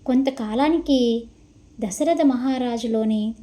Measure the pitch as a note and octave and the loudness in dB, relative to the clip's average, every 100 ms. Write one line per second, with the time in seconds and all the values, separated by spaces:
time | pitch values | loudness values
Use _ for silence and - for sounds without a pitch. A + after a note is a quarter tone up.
0 | - B3+ C4+ C4 G#3+ A3+ D4 E4 E4 C4+ | -2 0 2 -2 -4 0 2 2 2 2
1 | A#3+ A#3 A#3 - - - - - G#3+ - | 4 0 -4 -20 -20 -20 -20 -10 -8 -2
2 | D4+ E4+ D4 B3+ C4 C4 B3 A#3 A3+ A3 | 0 2 2 2 -2 -2 -2 -4 -2 -2
3 | A3 G#3+ G#3+ A3+ | 0 0 -2 -6